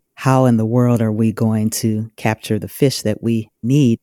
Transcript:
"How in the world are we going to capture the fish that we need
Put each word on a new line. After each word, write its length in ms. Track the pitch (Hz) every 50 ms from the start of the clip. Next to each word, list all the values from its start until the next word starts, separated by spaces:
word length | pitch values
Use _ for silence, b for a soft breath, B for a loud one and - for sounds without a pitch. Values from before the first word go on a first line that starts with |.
| - _ _
"How 300 | - - 131 135 131 131
in 120 | 127 120
the 80 | 110 110
world 380 | 110 117 123 123 123 120 110
are 80 | 113 110
we 220 | 107 107 113 110
going 360 | 104 - 117 110 110 110 107 110
to 420 | - - - 113 107 107 110 113 -
capture 460 | - - 113 110 - - - 110 104
the 80 | - 104
fish 340 | - - - 131 - -
that 220 | - 107 104 - -
we 260 | 117 117 113 107 - _ _
need 380 | - 117 135 151 143 117 113 -